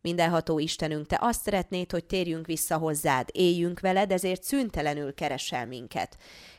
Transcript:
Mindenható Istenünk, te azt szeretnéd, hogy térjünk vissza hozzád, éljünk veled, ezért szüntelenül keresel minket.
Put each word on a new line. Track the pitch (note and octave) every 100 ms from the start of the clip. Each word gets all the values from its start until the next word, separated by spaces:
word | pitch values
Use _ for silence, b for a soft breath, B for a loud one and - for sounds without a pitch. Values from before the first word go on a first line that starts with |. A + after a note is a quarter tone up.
Mindenható | E3 F3 E3+ E3+ E3 D#3
Istenünk, | D#3+ - D#3+ D#3 D3+
te | -
azt | A#3+ A3+
szeretnéd, | - G3 F3 F#3 F3
hogy | E3+ -
térjünk | F#3+ F3 D#3+ E3
vissza | D#3+ - D#3+
hozzád, | D#3+ D3+ D#3 C3 -
éljünk | - F3+ F3 F3 F3
veled, | F#3+ F#3 G3+
ezért | F#3 F#3 F#3
szüntelenül | - C#4 A#3 E3 D3 D3 C#3+
keresel | C#3+ D3+ C3 - C#3+ A#2
minket. | B2+ A#2+ - F2+ - B B B